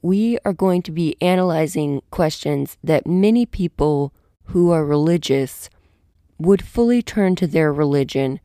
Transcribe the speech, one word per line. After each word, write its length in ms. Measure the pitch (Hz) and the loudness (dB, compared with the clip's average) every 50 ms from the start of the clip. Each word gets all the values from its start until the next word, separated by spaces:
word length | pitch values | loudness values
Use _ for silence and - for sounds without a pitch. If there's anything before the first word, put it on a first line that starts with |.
We 380 | - 175 190 202 220 233 233 - - | -4 -2 0 0 0 0 -2 -2 -2
are 100 | 202 185 | -4 -4
going 280 | - 190 190 180 180 175 | 0 0 0 0 0 -2
to 80 | - | -4
be 260 | 156 165 170 151 - - | -4 -4 -2 -2 -2 -2
analyzing 840 | 170 180 185 185 185 180 160 156 160 147 - 156 151 143 143 135 - - | 0 0 2 2 2 0 0 0 -2 -2 -2 -4 -4 -4 -4 -6 -8 -8
questions 680 | - - 170 156 - - - 151 147 139 139 - - _ - | -4 -2 -2 -2 -2 -4 -4 -4 -2 -2 -4 -6 -10 _ -2
that 240 | 156 160 139 - | 0 0 0 0
many 380 | - 175 185 196 214 226 240 240 | 0 0 2 4 4 4 2 0
people 680 | - - - 180 165 - - 147 151 151 143 143 139 - _ _ _ _ _ _ | 0 -2 -4 -4 -4 -2 0 0 0 0 0 -2 -4 -6 _ _ _ _ _ _
who 240 | - - 175 175 175 | -4 0 2 4 4
are 140 | 170 160 151 | 4 2 2
religious 840 | 143 147 147 151 165 175 170 - - 135 139 135 127 - - - - _ _ _ _ _ _ _ _ _ _ _ _ _ - | 0 0 0 2 2 0 0 0 0 0 0 -2 -4 -8 -14 -20 -20 _ _ _ _ _ _ _ _ _ _ _ _ _ -4
would 260 | 156 180 202 190 - | 2 2 2 2 2
fully 380 | - - 233 233 233 247 240 226 | -2 -2 0 2 2 2 0 0
turn 340 | - - 214 196 185 185 | -2 -2 0 0 0 0
to 100 | - 190 | 0 -2
their 260 | 151 151 165 160 151 143 | -2 0 0 0 0 0
religion 680 | 147 151 143 143 143 135 - - 135 135 131 135 - | 0 0 0 0 0 0 -2 -2 -4 -2 -2 -4 -8